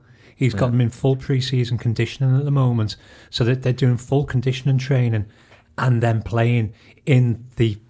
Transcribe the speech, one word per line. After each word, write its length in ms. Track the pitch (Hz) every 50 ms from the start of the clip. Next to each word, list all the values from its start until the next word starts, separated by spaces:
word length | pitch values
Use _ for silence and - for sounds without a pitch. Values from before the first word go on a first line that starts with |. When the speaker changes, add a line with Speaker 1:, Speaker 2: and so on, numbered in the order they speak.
| - _ - _ _ - _
Speaker 1:
He's 180 | - 135 120 110
got 140 | 98 135 123
Speaker 2:
Yeah. 40 |
Speaker 1:
them 100 | 120 123
in 80 | 120 110
full 260 | - - - 135 135
pre-season 640 | 131 - - 139 131 127 - 131 127 123 - 120 110
conditioning 600 | - 120 110 - 117 117 - - 135 131 131 135
at 80 | 147
the 60 | 143
moment, 440 | 143 139 131 123 120 113 107 107 - - - - - - - -
so 140 | - - 123
that 160 | 113 127 127
they're 120 | 131 127 120
doing 240 | - 143 127 123 117
full 280 | - - 135 139 143
conditioning 520 | - - 123 120 131 127 - - 139 135 131
training 480 | 131 - 139 127 123 120 113 110 98 - - _ _ _ - - _ _ _ -
and 240 | 127 127 123 113 117
then 180 | 117 113 110
playing 520 | 101 - - 117 117 120 120 120 110 101 - - - - - _ _
in 400 | - 135 127 123 120 113 - - - -
the, 220 | - 117 113 101 104 - _